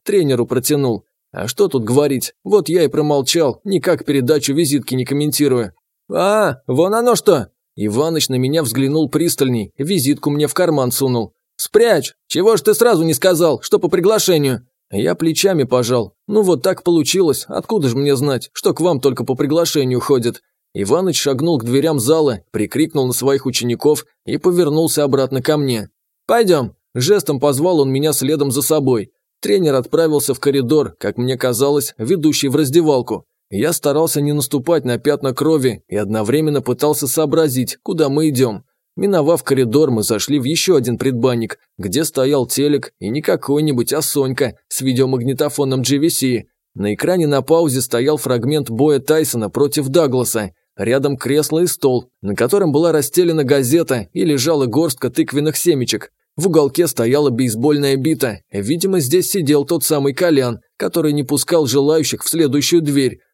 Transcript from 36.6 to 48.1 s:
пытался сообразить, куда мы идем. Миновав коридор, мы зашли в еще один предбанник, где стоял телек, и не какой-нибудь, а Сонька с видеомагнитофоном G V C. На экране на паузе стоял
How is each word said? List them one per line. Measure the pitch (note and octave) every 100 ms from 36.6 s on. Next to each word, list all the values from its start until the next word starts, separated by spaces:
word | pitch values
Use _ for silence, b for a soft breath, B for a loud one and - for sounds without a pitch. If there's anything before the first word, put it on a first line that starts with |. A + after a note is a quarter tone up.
пытался | - B2 D3 D3+ C3+
сообразить, | D#3+ D3+ D#3+ D#3 B2+ A#2+ -
куда | - E3+ C#3+
мы | C#3+ D#3+
идем. | B2+ B2+ - - _ _ -
Миновав | G3 F3+ D3 E3
коридор, | - C3+ A#2 C3 D3+
мы | A2+
зашли | G2+ G#2+ - C#3+
в |
еще | B2+ D#3+ F#3 D#3
один | A#2+ A2+
предбанник, | C3+ B2 B2+ A#2+ A2 - _ -
где | D3 F3
стоял | D#3 C3+ C3 C#3+ A#2+
телек, | - D3 C#3+ - -
и | G2
не | C3
какой-нибудь, | D#3 E3+ - D3 D#3 C3 -
а | D3+
Сонька | D3+ D3 C3+ B2+ B2+ - -
с | -
видеомагнитофоном | C3 B2 C3 C3 B2 B2+ D3 C#3+ C3+ C3
G | B2 C#3
V | E3
C. | - C3 A#2 - _ _
На | - G2+
экране | G#2 D3 F#3 D3+
на | C#3
паузе | - E3 D#3+ C3
стоял | B2 A#2+ C3+